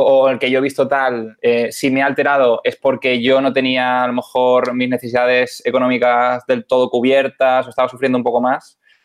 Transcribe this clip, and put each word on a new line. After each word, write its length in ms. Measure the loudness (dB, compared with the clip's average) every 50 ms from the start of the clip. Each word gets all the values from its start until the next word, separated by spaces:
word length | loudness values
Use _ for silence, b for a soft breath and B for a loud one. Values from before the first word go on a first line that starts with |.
| 4
o 240 | 4 4 4 4 2
el 100 | 2 0
que 100 | -2 0
yo 100 | 0 0
he 20 |
visto 260 | 0 -2 -2 -2 -2
tal, 480 | 0 0 0 0 -2 -2 -4 -8 -12 -10 -4
eh, 280 | 0 0 0 0 -2 -4 -6
si 180 | -4 -2 -2
me 100 | 0 0
ha 40 | 0
alterado 560 | 0 0 0 2 2 2 4 4 2 2 0 -2
es 140 | -4 -4
porque 440 | -2 -2 -2 -2 0 -2 -2 -2 0
yo 200 | 2 2 2 2
no 100 | 2 0
tenía 520 | 0 0 -2 0 0 0 0 0 0 0 -2
a 40 |
lo 60 | -2 -4
mejor 600 | -6 -8 -4 -2 0 2 2 2 2 0 0 -4
mis 140 | -4 -4
necesidades 720 | -2 -4 -6 -6 -4 -2 0 0 2 2 0 0 -2 -6 -6 -6
económicas 800 | -2 -2 0 0 0 0 0 0 2 2 2 0 0 -2 -4 -2
del 180 | -4 -4 -4 -2
todo 240 | -2 0 0 0 0
cubiertas 760 | 0 0 2 2 2 2 0 -2 -2 0 0 2 2 0 -2
o 20 | -4
estaba 200 | -4 -4 -4 -4
sufriendo 280 | -2 -4 -2 -2 -2
un 60 | 0 -2
poco 160 | 0 -2 0
más, 400 | 0 0 -2 -4 -6 -16 _ _ _ _ _ _